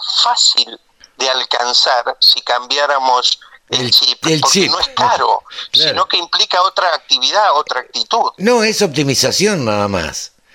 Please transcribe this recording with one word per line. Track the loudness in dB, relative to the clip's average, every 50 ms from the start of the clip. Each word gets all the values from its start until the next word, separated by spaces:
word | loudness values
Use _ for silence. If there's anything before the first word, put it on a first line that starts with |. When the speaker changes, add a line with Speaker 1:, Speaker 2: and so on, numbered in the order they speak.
| -6 -4 -2 -2 0
Speaker 1:
fácil | 0 0 2 2 2 2 0 -2 -4 -6 -14 _ _ _ _ -20 _ _ -4
de | -2 -2
alcanzar | -2 -2 -2 -4 -2 -2 -2 0 0 2 2 2 2 0 0 -2 -2 0
si | 2 2 2 2
cambiáramos | 2 0 -2 -2 -2 -2 -2 0 0 0 0 0 2 2 2 2 2 0 -4 -4 -8 -18 -20 -20 _ _
el | -6 -4
Speaker 2:
El, | -2 0
Speaker 1:
chip, | 2 2 2 0 -2 -2 -2 0
Speaker 2:
el | 0 2
Speaker 1:
porque | 2 2 2 2
Speaker 2:
chip. | 2 0
Speaker 1:
no | 0 -2
es | -4 -4
caro, | -2 -2 0 0 2 0 0 0 0 -2 -4 -10 -16 -16 -14 -4
Speaker 2:
Claro. | 0 0 0 2
Speaker 1:
sino | 0 0 -2 0
que | -2 -4
implica | -2 -4 -2 -2 -2 0 0 0
otra | 0 0 0 0 0 0 -2
actividad, | -2 -2 -2 -2 -2 0 0 0 2 2 2 2
otra | 2 0 -2 -6 -8
actitud. | -8 -8 -8 -8 -4 -2 -2 0 0 -2 -4 -2
Speaker 2:
No, | 0 2 2 2 2
es | 0 0 0
optimización | -2 0 0 -2 0 0 0 0 0 0 0 0 0 0 0 0 0
nada | 0 0 0 0 0
más. | -2 -2 -4 -4 -8 -10 -12 -14 -18 _ _ _ _